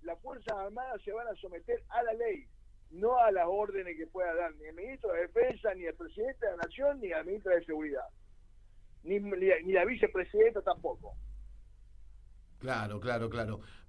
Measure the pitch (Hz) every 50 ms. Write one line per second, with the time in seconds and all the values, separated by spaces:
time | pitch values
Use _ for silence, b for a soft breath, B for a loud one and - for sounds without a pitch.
0 | - 170 170 - - 254 262 240 202 226 214 196 196 202 208 240 262 262 240 196
1 | - 208 202 226 240 233 196 - - 185 180 170 - - 240 226 - - - 233
2 | 240 226 220 226 233 226 190 - - - - - - - - - - - 156 175
3 | 202 233 254 247 233 220 196 185 170 170 190 202 214 202 196 196 185 175 165 156
4 | 160 - - 185 185 175 165 170 175 165 156 151 151 156 160 170 190 247 269 262
5 | - 202 175 165 180 170 - 226 240 254 240 208 - 220 190 185 175 165 156 -
6 | - 160 - 208 220 262 262 - 233 202 180 175 165 165 - 254 269 285 285 269
7 | 226 185 165 156 160 175 196 214 202 190 180 170 170 - 160 156 156 151 139 131
8 | - - - - - - - - - - - - - - - - - - - -
9 | - 160 196 202 202 202 196 180 185 190 180 160 165 185 190 185 175 220 254 208
10 | 220 202 - 185 180 - - 208 220 233 226 202 - 190 175 - - 156 - -
11 | - 101 - - - - - - - - - - - - - - - - - -
12 | - - - - - - - - - - - - - 131 127 113 107 104 104 104
13 | - 123 120 120 117 113 110 120 113 104 107 B B B B B B